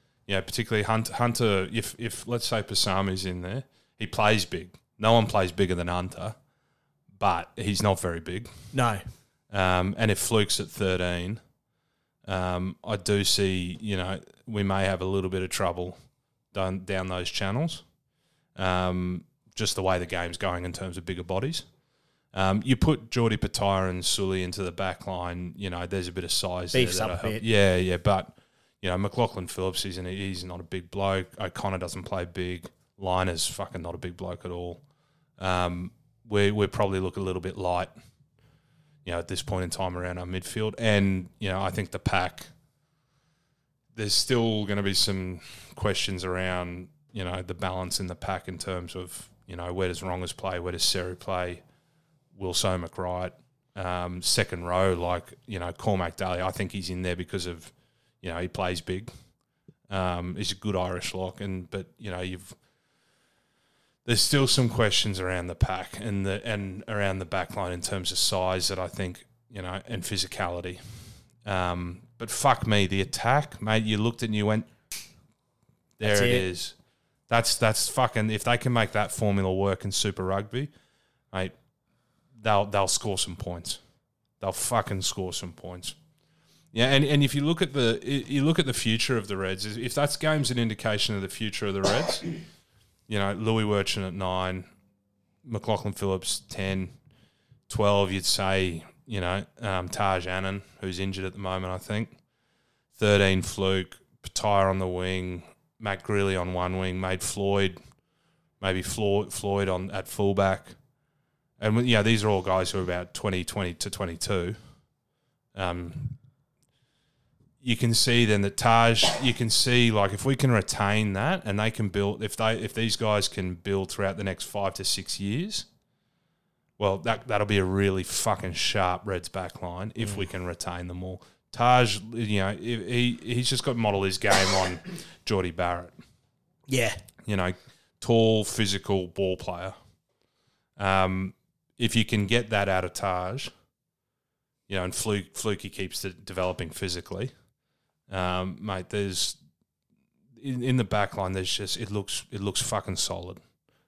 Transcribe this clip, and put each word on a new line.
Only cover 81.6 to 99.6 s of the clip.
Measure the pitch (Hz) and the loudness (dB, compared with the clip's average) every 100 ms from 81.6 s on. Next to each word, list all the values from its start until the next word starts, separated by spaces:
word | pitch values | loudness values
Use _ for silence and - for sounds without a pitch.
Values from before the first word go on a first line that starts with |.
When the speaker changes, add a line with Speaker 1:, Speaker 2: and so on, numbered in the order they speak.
| _ _ _ _ _ _ _ - | _ _ _ _ _ _ _ -4
Speaker 1:
they'll, | 110 101 104 | 2 2 4
they'll | 104 95 | 2 2
score | - 107 92 | 0 0 -2
some | - 85 | -4 -6
points. | 92 87 - - _ _ _ _ _ - | -8 -8 -8 -10 _ _ _ _ _ -6
They'll | 98 | -4
fucking | - - 117 - 95 | -2 0 0 0 -2
score | 92 - 92 | -4 -4 -6
some | - 90 | -6 -10
points. | - 90 90 - - _ _ _ _ _ _ _ | -12 -14 -10 -12 -12 _ _ _ _ _ _ _
Yeah, | 113 127 | 2 6
and, | 139 | 6
and | 143 147 | 6 4
if | 139 | 4
you | 143 | 2
look | 147 165 | 0 0
at | 175 | 0
the, | 139 117 113 | 2 2 2
i-, | 117 139 - | -2 -4 0
you | 139 | 2
look | 147 160 | 4 4
at | 139 | 4
the | |
future | - 113 113 - 120 | 4 2 2 2 0
of | 101 | 0
the | 95 | -2
Reds, | 95 95 | -2 -2
if | 107 113 123 | -4 -4 -2
that's | - 147 - | 2 2 2
game's | 156 156 127 | 2 2 2
an | 120 | 2
indication | 113 107 113 107 - 104 | 0 0 0 0 0 0
of | |
the | 95 | -4
future | - 107 - 104 | -4 -6 -2 -2
of | |
the | 98 | 0
Reds, | 101 117 165 - - - - - | 2 2 0 -4 -4 -8 -12 -20
<coughs> | _ _ _ _ - | _ _ _ _ -6
you | 104 | -2
know, | 98 | 0
Louis | 98 113 113 | 0 0 2
Wirchin | 107 101 95 - 92 | 2 2 2 -2 -4
at | |
nine, | 90 92 92 92 92 - _ _ _ _ _ _ _ | -4 -2 -2 -2 -4 -8 _ _ _ _ _ _ _
McLaughlin | - 110 - 104 104 | -8 -6 0 0 0
Phillips | - 101 95 - - - | -2 -2 -2 -2 -6 -6
ten, | - 95 95 90 - _ _ _ _ _ _ - | -6 -2 -2 -4 -10 _ _ _ _ _ _ -8
twelve, | - 101 101 95 | 2 4 6 4
you'd | 95 - | 0 0
say, | - 95 95 92 82 - _ - | 2 2 2 2 -2 -10 _ -8
you | 101 | -4
know, | 87 95 - - | -2 -2 -4 -8